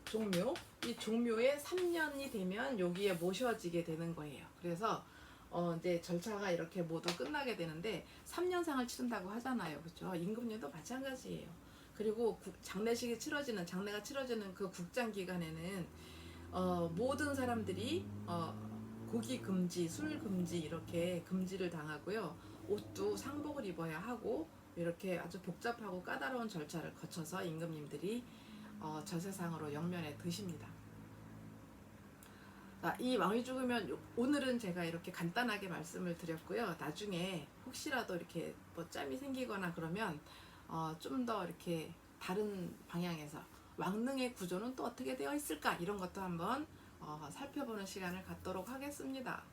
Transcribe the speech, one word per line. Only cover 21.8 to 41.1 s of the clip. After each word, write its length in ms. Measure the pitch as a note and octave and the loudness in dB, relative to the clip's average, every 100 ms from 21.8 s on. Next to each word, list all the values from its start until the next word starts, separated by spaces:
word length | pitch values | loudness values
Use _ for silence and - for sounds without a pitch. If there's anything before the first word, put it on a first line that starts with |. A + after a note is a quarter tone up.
| D3+ D3 E3+ A3 F3+ F3 - - - | -4 -4 -2 -2 -2 -4 -12 -12 0
옷도 480 | G#3 - - G3+ G3+ | 0 0 0 2 2
상복을 480 | B3+ D4 D4+ C#4 | -2 -2 -2 -2
입어야 340 | G3+ E3+ E3 D#3+ | -2 -2 -2 -2
하고, 500 | G#3+ B3 F#3 C4 D#4+ - - - | -2 -2 0 0 -2 -8 -10 0
이렇게 420 | E3+ E3+ F#3+ F3 | 0 2 0 0
아주 220 | E3+ F#3 | -2 -6
복잡하고 640 | F3+ E3+ A#3 A#3 G#3 F3+ | -6 -2 -2 0 -2 -4
까다로운 460 | - B3+ C4+ B3+ A3 | -2 -2 0 0 0
절차를 460 | F3 D3+ E3 D3+ | -2 -2 -2 -4
거쳐서 480 | - E3 F3+ D#3 F#3 | -6 -8 -4 -2 -2
임금님들이, 800 | F3+ D#3+ E3 D#3 D3 D3 F3+ A#3+ - - - - - - | 0 0 -2 -4 -6 -2 0 0 -4 -14 -14 -14 -12 -6
어, 200 | D#3 D#3 | -4 -2
저 140 | D3 E3+ | 0 0
세상으로 540 | G3 F#3 E3+ D#3+ D3+ | 0 -2 -2 0 -2
영면에 440 | D3 E3+ F3 D#3 C#3+ | 0 0 0 -2 -2
드십니다. 480 | F3 F#3 F#3+ D3+ - - - - - - - - - - - - - - - - - - - - - - | -2 0 -2 -4 -8 -10 -12 -14 -14 -12 -12 -12 -12 -12 -14 -16 -16 -16 -16 -16 -16 -16 -16 -16 -14 -2
자, 120 | E3+ - | -2 2
이 180 | B3 B3 | 4 6
왕이 280 | F3 A3+ | 6 6
죽으면 440 | B3 C4 B3+ A#3+ E3+ | 2 2 4 4 2
요-, 100 | D#3 - - | -2 -2 2
오늘은 420 | B3+ C#4+ C4 A#3+ | 6 6 4 2
제가 260 | G3 F3 | 2 2
이렇게 260 | E3+ E3+ - | 0 0 -4
간단하게 560 | F3 E3+ A3+ B3 G3+ G3 | -2 2 4 2 2 -2
말씀을 500 | D#3+ D#3+ F3+ F3+ E3+ | -4 -4 -2 -2 -2
드렸고요. 560 | E3+ D#3+ - G3+ A3 D#3+ | -2 -4 0 0 0 0
나중에 680 | C#3+ D#3+ G#3 F3 F#3 F3 C#3+ - | -4 -2 -2 0 0 -2 -6 -12
혹시라도 520 | B3+ - D4+ C4 - F3+ | -10 -6 0 0 2 -2
이렇게 380 | F3 E3 D#3 - - | -2 -4 -4 -6 -10
뭐 120 | - E3+ | -8 -6
짬이 260 | - C#4 C4 | -2 -2 -2
생기거나 560 | C#4 C4 B3 G3+ F3+ | -2 -2 0 0 0
그러면, 480 | E3+ D#3+ F#3+ G#3+ D3 - - - - - | 0 0 2 2 0 -8 -16 -16 -16 -4
어, 260 | E3 D#3+ E3 | -2 0 -2
좀 260 | - | -2